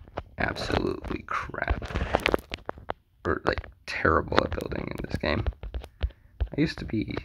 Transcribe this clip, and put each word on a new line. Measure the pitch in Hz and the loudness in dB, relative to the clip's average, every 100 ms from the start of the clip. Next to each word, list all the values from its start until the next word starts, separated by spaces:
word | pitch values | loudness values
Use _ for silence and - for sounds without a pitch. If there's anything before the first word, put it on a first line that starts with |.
| - - - - | -10 -10 -8 -2
absolutely | - - - - 50 - - - - | -2 0 0 2 2 -2 -4 -4 -4
crap, | - - - - - - - - - - - - - - - - - _ _ | -4 -4 -4 0 0 0 -2 2 2 4 2 -2 -12 -10 -12 -10 -12 _ _
or, | - - - | 0 2 2
like, | - - - - | 0 -4 -14 -8
terrible | - 82 80 - - | 2 6 6 6 2
at | - | 2
building | - - - - | -2 -4 -4 -4
in | - - | -4 -4
this | - | 0
game. | - 73 - - - - - - | 2 2 0 -2 -8 -8 -8 -4
I | - - - - - - | -4 -4 -12 -4 -2 2
used | 151 - | 2 0
to | |
be | - - - - | -2 -2 0 -4